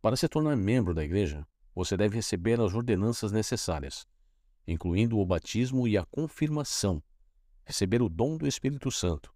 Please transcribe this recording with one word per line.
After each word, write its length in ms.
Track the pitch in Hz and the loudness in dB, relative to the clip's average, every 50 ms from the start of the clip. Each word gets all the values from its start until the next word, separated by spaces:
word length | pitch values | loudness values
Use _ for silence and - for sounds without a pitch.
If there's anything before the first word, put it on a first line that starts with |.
Para 140 | - 113 113 | 2 2 2
se 120 | - - | 2 0
tornar 280 | 156 - 156 156 151 147 | 0 2 2 2 2 2
membro 380 | 120 95 101 117 131 107 90 85 | 2 2 4 4 4 2 2 0
da 100 | 80 78 | 0 0
igreja, 420 | 73 85 101 101 80 73 73 73 _ _ _ _ - - | 0 2 2 2 0 -2 -6 -10 _ _ _ _ -12 -6
você 240 | 90 92 - 101 | -4 -2 -2 2
deve 180 | 87 107 107 98 | 2 2 2 2
receber 440 | 117 104 - - 90 85 113 117 120 | 0 -2 -2 -4 0 2 2 2 4
as 140 | 113 95 95 | 2 2 0
ordenanças 580 | 113 120 123 110 90 101 113 120 - - 104 | 0 0 2 2 2 2 0 0 0 -2 -2
necessárias, 720 | 101 110 107 - 131 101 - - 87 76 69 67 - - - _ _ _ _ _ _ _ _ _ _ _ _ | 0 0 0 0 -2 -4 -2 -4 -4 -4 -4 -8 -10 -14 -16 _ _ _ _ _ _ _ _ _ _ _ _
incluindo 520 | - 82 80 - 90 85 95 113 120 113 107 | -6 -6 -2 -2 0 2 2 2 2 2 0
o 60 | 98 | 2
batismo 640 | 90 92 82 - - - 107 123 127 131 131 123 | 2 0 -2 -2 -2 -2 -2 -2 0 0 0 0
e 100 | 117 104 | 2 2
a 80 | 101 82 | 2 0
confirmação, 960 | - - - 156 156 - - 156 151 151 151 143 - - - - 101 90 76 - _ - _ _ _ _ _ _ _ _ - - | -2 -6 -6 -6 -6 -4 -4 -2 -2 -2 -4 -4 -4 -4 -2 0 0 0 -2 -4 _ -20 _ _ _ _ _ _ _ _ -20 -14
receber 360 | - - - 101 92 98 120 | -10 -4 -2 0 2 2 2
o 80 | 123 98 | 2 0
dom 280 | 80 82 113 139 160 | 0 0 -2 -2 -2
do 100 | 160 160 | -2 -2
Espírito 440 | 139 - - - 131 143 139 - 135 | -2 -2 -2 -4 -4 -4 -2 -4 -4
Santo. 420 | - - - 90 82 73 - - - | -4 0 0 0 -2 -2 -6 -14 -20